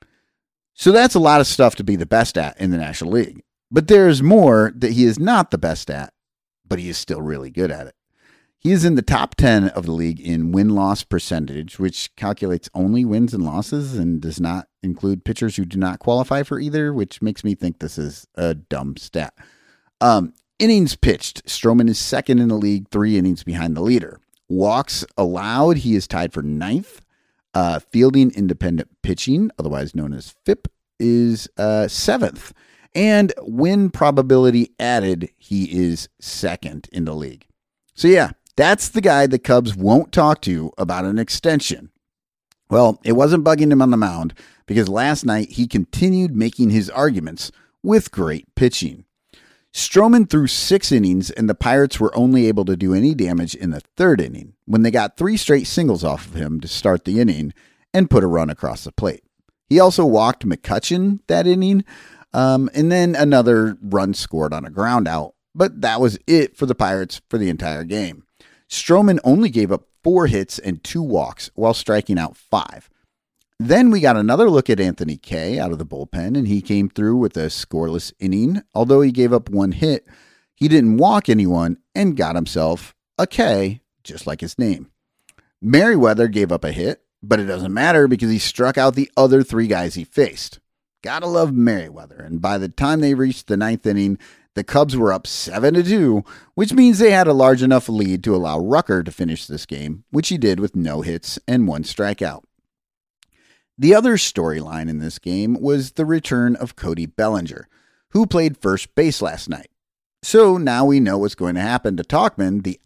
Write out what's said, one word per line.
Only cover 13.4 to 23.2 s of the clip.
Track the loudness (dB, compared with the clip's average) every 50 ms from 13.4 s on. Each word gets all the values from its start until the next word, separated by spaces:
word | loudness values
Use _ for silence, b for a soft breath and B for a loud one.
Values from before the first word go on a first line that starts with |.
| -4
losses | -4 -4 -6 -6 -6 -6 -6 -6 -6 -6 -4
and | -4 -4 -4 -4
does | -6 -8 -8 -6
not | -6 -6 -6 -8 -10 _ _ _
include | -10 -8 -6 -4 -4 -4 -4 -4 -6
pitchers | -8 -6 -4 -6 -4 -4
who | -6 -8
do | -6 -4 -4
not | -4 -4 -6 -6
qualify | -4 -2 -2 -2 -2 -2 -4 -4
for | -4 -6 -8 -8
either, | -6 -6 -4 -4 -4 -2 -4
which | -4 -6 -6 -8 -8
makes | -6 -6 -6 -6 -6
me | -6 -6
think | -4 -6 -8 -8 -10
this | -12 -12 -10 -10
is | -10 -10 -12 -16 -20 _ _
a | -6 -4 -4 -4
dumb | -6 -10 -10 -10 -8 -8 -10 -12
stat. | -14 -16 -12 -10 -10 -10 -10 b b b b b b b b b b b b b 0
Um, | 2 2 2 2 0 -4 -10 _ _ _ _ 0
innings | 2 4 4 4 2 0 0
pitched, | 0 0 0 0 0 -4 -12 -16 -16 -14
Stroman | -12 -6 -2 0 2 4 4 2 2
is | 0 -2
second | -4 -6 -6 -4 0 0 2 2
in | 2 0
the | 0
league, | 0 0 -2 -2 -2 -4 -4
three | -2 -2 0 0 0
innings | 0